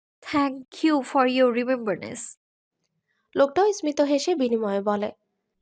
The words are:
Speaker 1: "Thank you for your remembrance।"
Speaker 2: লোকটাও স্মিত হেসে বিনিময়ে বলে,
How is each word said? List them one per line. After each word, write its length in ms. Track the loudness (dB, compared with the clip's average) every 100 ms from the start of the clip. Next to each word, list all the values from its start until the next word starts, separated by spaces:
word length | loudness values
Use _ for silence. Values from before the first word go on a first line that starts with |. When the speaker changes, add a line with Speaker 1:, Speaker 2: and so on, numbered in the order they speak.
| _ _ -6
Speaker 1:
"Thank 520 | -2 -2 -4 -14 -2 0
you 180 | 2 0
for 140 | 0 2
your 280 | 4 2 2
remembrance।" 840 | -2 -2 -2 -6 -8 -12 -14 -16 _ _ _ _ _ _ _ _ _ 0
Speaker 2:
লোকটাও 380 | 2 4 2
স্মিত 280 | 0 -2 0
হেসে 340 | 2 2 0 0
বিনিময়ে 460 | 0 0 -2 -2
বলে, 300 | -2 -2 -4 -10 _ _ _ _